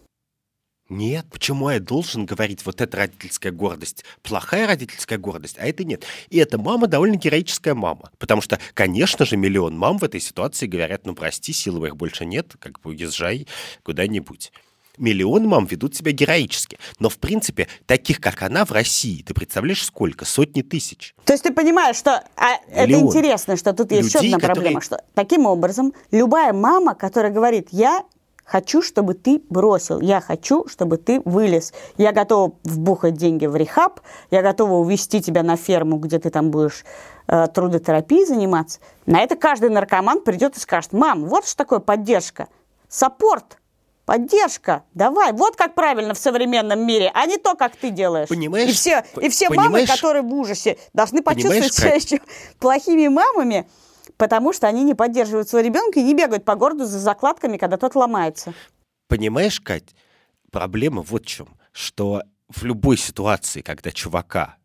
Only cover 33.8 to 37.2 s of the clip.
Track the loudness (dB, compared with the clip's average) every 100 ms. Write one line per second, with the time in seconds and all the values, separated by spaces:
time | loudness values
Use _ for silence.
33.8 | 2 0 -20 -20 -2 2 2 2 2 2
34.8 | 2 0 0 -2 0 0 2 0 2 0
35.8 | 2 -2 -2 -2 -2 0 0 2 0 -2
36.8 | -18 -20 -20 -14